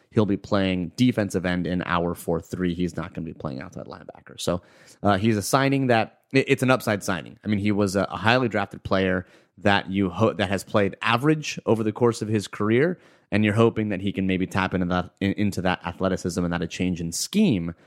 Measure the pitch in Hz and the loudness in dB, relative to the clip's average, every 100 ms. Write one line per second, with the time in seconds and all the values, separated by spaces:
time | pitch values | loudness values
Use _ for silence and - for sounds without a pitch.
0 | _ 117 98 98 - 104 95 92 82 - | _ 0 0 -2 -2 0 0 -2 -4 0
1 | 123 113 98 92 90 90 82 90 - 87 | 2 2 -2 -2 -2 -2 -2 -2 -2 0
2 | 87 87 - 82 - 90 90 87 87 82 | 0 -2 -2 -4 -4 -4 -2 0 -4 -4
3 | 80 85 82 80 78 65 95 - - - | -10 -10 -12 -10 -10 -8 -12 -14 -14 -16
4 | - - - - - 87 - - - - | -18 -20 -18 -6 -2 -2 -4 -20 -20 -4
5 | 98 95 113 104 92 135 135 139 131 117 | 0 2 2 0 2 2 2 0 2 2
6 | 101 _ _ 135 - 135 127 123 - 104 | 0 _ _ 0 2 2 2 2 0 -2
7 | - 87 58 - 104 104 104 101 104 95 | -2 -4 -6 -8 -2 0 2 2 2 2
8 | - 87 107 127 120 104 101 - - 95 | 0 0 2 2 2 -2 -6 -8 -2 0
9 | 95 92 - - _ - 104 101 - 98 | 2 0 -4 -14 _ -2 2 2 2 0
10 | 95 87 110 78 95 98 - 110 98 - | 0 2 2 2 0 -2 -2 0 0 0
11 | 110 117 147 156 147 - - 110 107 107 | 0 2 2 0 -2 -4 0 2 0 2
12 | 120 113 107 107 95 - 104 117 165 175 | 2 2 -2 -2 -2 -4 2 2 2 -2
13 | - _ _ 101 107 104 117 110 107 90 | -12 _ _ 2 4 6 4 4 -2 -2
14 | 98 95 95 92 90 101 92 92 87 90 | -4 -2 0 0 0 0 0 0 0 -2
15 | 85 - 98 - 104 90 92 90 87 - | -4 -4 -2 0 -2 -2 -2 -2 -4 -4
16 | 95 92 92 87 87 85 85 - 90 82 | -2 -2 -4 -4 -2 -2 -4 -4 -4 -4
17 | 85 - - 202 208 98 85 - | -6 -6 -4 2 2 2 -2 -10